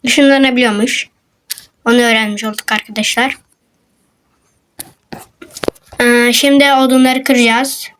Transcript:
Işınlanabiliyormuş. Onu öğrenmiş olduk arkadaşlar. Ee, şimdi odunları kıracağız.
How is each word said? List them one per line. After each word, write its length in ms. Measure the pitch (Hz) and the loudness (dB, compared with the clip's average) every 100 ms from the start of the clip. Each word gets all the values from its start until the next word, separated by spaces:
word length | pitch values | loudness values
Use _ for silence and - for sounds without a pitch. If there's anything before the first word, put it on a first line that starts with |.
Işınlanabiliyormuş. 1040 | 247 269 277 277 269 247 247 208 247 - - _ _ _ _ - - _ 233 | -4 2 2 4 2 0 0 0 -4 -4 -10 _ _ _ _ -18 -18 _ 0
Onu 160 | 240 | 2
öğrenmiş 420 | 240 220 214 208 | 2 0 -2 -6
olduk 280 | 220 214 - | -8 -8 -6
arkadaşlar. 680 | 214 - 214 214 - 240 - _ _ _ _ _ _ _ _ _ _ _ _ _ _ - _ _ - - _ - - - _ _ - | -6 -6 -8 -4 -2 -4 -6 _ _ _ _ _ _ _ _ _ _ _ _ _ _ -20 _ _ -20 -20 _ -20 -12 -12 _ _ -2
Ee, 340 | 240 240 240 | 0 2 2
şimdi 400 | 240 277 277 285 | 2 2 4 4
odunları 500 | 269 262 262 262 262 | 2 2 2 2 0
kıracağız. 640 | 269 247 233 226 269 - - _ | 0 2 2 0 -4 -8 -14 _